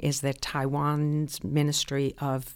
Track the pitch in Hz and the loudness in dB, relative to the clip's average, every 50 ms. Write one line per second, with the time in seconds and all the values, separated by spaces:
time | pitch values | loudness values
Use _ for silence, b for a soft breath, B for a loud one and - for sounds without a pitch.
0 | - 147 139 131 - 139 135 - - - - 147 135 139 139 147 147 147 147 147 | 0 0 0 0 0 -2 -2 -2 -4 -4 -2 -2 0 0 0 0 2 2 2 2
1 | 151 147 151 151 151 143 - - - - 143 151 147 147 147 - - - 139 139 | 2 2 2 0 0 -2 -4 -6 -4 0 2 2 2 2 2 0 -2 0 0 0
2 | 139 135 135 - 143 139 131 131 131 - - | 0 0 -2 -2 -2 -2 -2 -2 -4 -6 -12